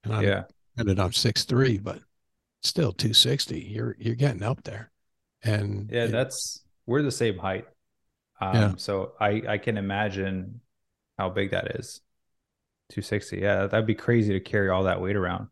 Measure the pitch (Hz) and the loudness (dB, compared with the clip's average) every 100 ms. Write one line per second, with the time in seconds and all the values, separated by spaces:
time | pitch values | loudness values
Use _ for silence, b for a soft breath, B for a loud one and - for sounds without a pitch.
0 | 107 107 101 95 - _ _ 123 104 95 | -2 2 2 2 -4 _ _ -4 0 2
1 | 90 - 120 - - 123 135 101 101 - | 2 2 2 0 2 4 4 2 -4 -10
2 | _ _ _ _ _ _ - - 147 92 | _ _ _ _ _ _ -4 0 0 0
3 | 110 110 127 139 - 80 90 107 117 - | 2 4 4 2 -2 -6 -8 -6 -6 -4
4 | 117 117 143 101 104 131 - 104 110 _ | -4 0 0 0 -4 -4 -8 -12 -14 _
5 | _ _ _ _ 113 104 101 101 107 117 | _ _ _ _ 0 0 0 -4 -4 -2
6 | 117 113 135 - - - _ _ - 135 | 0 0 -2 -4 -10 -10 _ _ -2 0
7 | 147 - 117 92 95 95 - _ _ _ | 0 2 0 0 -4 -4 -8 _ _ _
8 | _ _ _ _ 95 117 104 90 - 98 | _ _ _ _ 2 4 4 2 -2 -2
9 | 95 - 104 107 110 104 120 107 98 98 | -4 0 2 2 0 -2 -2 -2 -2 -2
10 | 107 95 95 95 95 113 _ _ _ _ | -2 -2 -4 -4 -6 -14 _ _ _ _
11 | _ - 95 98 98 92 - - 117 - | _ -4 -2 -2 -2 -2 -4 -8 -10 -18
12 | _ _ _ _ _ _ _ _ _ - | _ _ _ _ _ _ _ _ _ -10
13 | - 104 - 95 98 95 98 107 110 107 | -4 -4 -4 -4 0 2 2 0 0 0
14 | - 120 104 95 - 107 98 92 95 90 | 2 4 4 0 0 2 2 2 2 0
15 | 92 101 90 90 104 | 0 0 -2 -4 -8